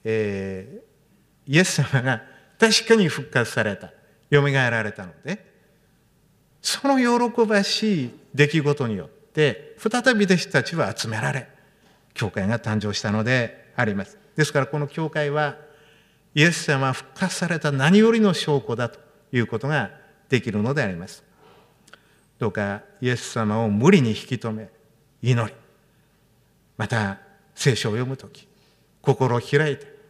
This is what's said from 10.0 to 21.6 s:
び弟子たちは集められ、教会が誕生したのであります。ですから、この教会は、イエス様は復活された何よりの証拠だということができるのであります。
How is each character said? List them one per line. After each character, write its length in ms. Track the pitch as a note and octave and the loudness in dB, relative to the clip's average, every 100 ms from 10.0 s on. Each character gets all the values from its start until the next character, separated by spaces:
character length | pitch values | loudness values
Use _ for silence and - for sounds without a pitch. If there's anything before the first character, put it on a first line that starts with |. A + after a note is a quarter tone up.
| B3+ | 2
び 120 | A3 G3 | 2 4
弟 100 | F3+ | 2
子 100 | - | 2
た 120 | C#3 | -2
ち 140 | - E3 | 0 -4
は 180 | G#2 | -4
集 140 | - A2+ | -4 -6
め 80 | A2 | -4
ら 160 | C3+ | -4
れ、 160 | C3 - _ _ _ _ _ _ | -6 -10 _ _ _ _ _ _
教 160 | - G#2 | -6 -4
会 180 | - G2 | -2 -2
が 120 | A#2 | -2
誕 200 | A2 G#2+ | 0 -2
生 140 | G#2 | -2
し 80 | G2+ | -4
た 100 | G#2+ | -2
の 140 | G#2+ | -2
で 480 | A2 B2+ A2+ - - | 0 0 -2 -8 -12
あ 80 | - | -4
り 120 | A#2 | -2
ま 100 | G2 | -2
す。 140 | F#2+ - _ - | -8 -16 _ -2
で 80 | |
す 80 | D3+ | 0
か 80 | C#3+ | 0
ら、 60 | C3+ | 0
こ 120 | D3+ | -4
の 80 | C#3+ | -6
教 220 | - D#3+ | -6 -4
会 220 | D#3 D3 | -2 -2
は、 260 | D3+ D3 C3+ - - _ _ _ _ _ | 0 -2 -4 -20 -20 _ _ _ _ _
イ 80 | D3 | 4
エ 100 | E3+ | 4
ス 120 | E3 | 2
様 240 | - C3+ C3+ | 0 0 0
は 40 | |
復 260 | B2+ - - | -2 -10 -6
活 160 | F#3 - | -6 -4
さ 120 | E3+ | -4
れ 100 | E3+ | -2
た 140 | D3+ | -2
何 280 | C#3 C#3+ G3+ | 2 6 6
よ 120 | A3+ | 6
り 80 | A3+ | 4
の 140 | G#3 | 2
証 260 | E3 - C#3+ | 2 0 -2
拠 160 | - A#2 | -2 -4
だ 140 | A#2+ | -4
と 100 | - - _ _ | -6 -20 _ _
い 60 | B2+ | -2
う 60 | A2 | 0
こ 120 | A2+ | -4
と 80 | C3+ | -2
が 260 | D3+ G2+ - - _ _ | -2 -4 -10 -20 _ _
で 140 | B2 | -2
き 100 | A#2 | 0
る 100 | G#2 | -2
の 120 | A2 | -2
で 80 | D3 | -2
あ 60 | A2 | -4
り 60 | |
ま 140 | F2 F#2 | -6 -12
す。 160 | - _ _ _ - | -18 _ _ _ -20